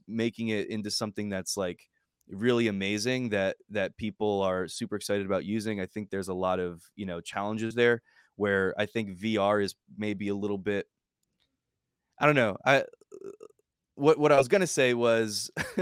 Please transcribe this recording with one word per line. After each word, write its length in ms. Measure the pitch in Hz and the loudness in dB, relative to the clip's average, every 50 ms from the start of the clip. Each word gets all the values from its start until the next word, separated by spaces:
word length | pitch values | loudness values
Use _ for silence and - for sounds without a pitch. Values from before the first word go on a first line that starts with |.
| - - | -12 -8
making 420 | 104 113 113 117 98 - 113 113 | -4 -2 -2 -2 -4 -4 -4 -2
it 200 | 110 104 98 - | -2 -2 -4 -4
into 220 | 110 107 101 104 | -6 -6 -6 -4
something 380 | - - 117 107 95 - 104 104 | -4 -4 -4 -6 -6 -6 -6 -4
that's, 280 | 98 95 92 - - - | -4 -6 -6 -6 -4 -4
like, 320 | 95 90 87 - _ _ _ _ _ _ _ _ _ - | -4 -4 -6 -8 _ _ _ _ _ _ _ _ _ -16
really 380 | - 95 107 123 123 120 117 110 | -8 0 2 2 4 4 2 2
amazing 640 | 101 95 95 98 104 107 101 123 127 127 127 117 | 0 0 -2 -2 -2 -2 -2 -2 -2 -2 -2 -2
that, 280 | 104 101 95 98 - - _ _ | 0 0 0 0 -2 -4 _ _
that 280 | 104 104 95 92 - - | -4 -4 -4 -4 -4 -6
people 440 | 113 107 98 - 107 107 101 98 98 | -8 -8 -4 -2 0 0 2 2 2
are 240 | 95 92 92 92 80 | 0 0 -2 -2 -4
super 280 | - - 120 101 - 101 | -6 -8 -8 -6 -6 -8
excited 280 | - - 104 101 98 | -4 -2 -2 -2 -2
about 200 | 95 98 92 73 | -2 -2 -2 -2
using, 360 | 92 104 110 104 110 107 101 | -2 -4 -4 -4 -4 -4 -4
I 60 | 92 92 | -6 -6
think 220 | - 107 104 - | -8 -10 -10 -6
there's 180 | - 98 95 92 | -6 -6 -6 -6
a 40 | 92 | -4
lot 240 | 90 92 92 92 92 | -2 0 0 0 0
of, 240 | 90 87 85 82 - _ _ | -2 -4 -8 -10 -16 _ _
you 100 | - 101 95 | -10 -8 -8
know, 140 | 87 85 | -8 -8
challenges 540 | 85 - - 104 101 104 110 107 110 113 113 | -10 -8 -8 -6 -4 -4 -4 -4 -4 -2 0
there 260 | 120 120 120 120 113 - _ _ _ _ _ _ | 4 4 4 4 2 -2 _ _ _ _ _ _
where 380 | - 101 104 98 95 95 95 - - | -2 0 2 2 2 2 0 0 -2
I 80 | - | -4
think 320 | - - 117 110 101 95 87 | -2 -2 -4 -6 -6 -8 -6
V 200 | 98 113 110 104 | -4 -2 0 2
R 240 | 98 101 104 104 | 2 2 2 2
is 140 | 101 95 - - _ _ 98 95 | 0 -2 -4 -10 _ _ -10 -6
maybe 320 | 107 107 104 92 104 101 | -6 -4 -4 -4 -4 -4
a 60 | 101 | -4
little 220 | 101 98 104 104 98 | -2 -2 -4 -4 -4
bit, 280 | 90 104 104 98 90 - _ _ _ _ _ _ _ _ _ _ _ _ _ _ _ _ _ _ _ _ _ _ _ _ _ - | -2 -2 -2 -2 -4 -6 _ _ _ _ _ _ _ _ _ _ _ _ _ _ _ _ _ _ _ _ _ _ _ _ _ 2
I 60 | - | 2
don't 100 | 147 151 | 4 4
know. 220 | 139 120 107 95 - - | 4 4 2 0 0 2
I, 200 | 127 139 135 - - - _ _ _ - - - - - - - 50 _ _ _ _ _ _ _ _ _ | 4 4 4 2 0 -8 _ _ _ -20 -16 -16 -16 -16 -16 -20 -20 _ _ _ _ _ _ _ _ _
what, 220 | - 139 151 160 139 | 2 4 4 6 6
what 120 | 147 147 | 6 6
I 60 | 147 139 | 6 6
was 100 | 135 123 | 6 6
gonna 200 | 185 202 185 160 | 4 2 2 2
say 260 | - - 135 123 123 | 2 4 4 4 4
was, 580 | 120 120 117 117 113 113 110 104 104 - - - - - - - - | 4 4 4 4 4 2 0 -2 -6 -8 -8 -8 -8 -8 -6 -2 -2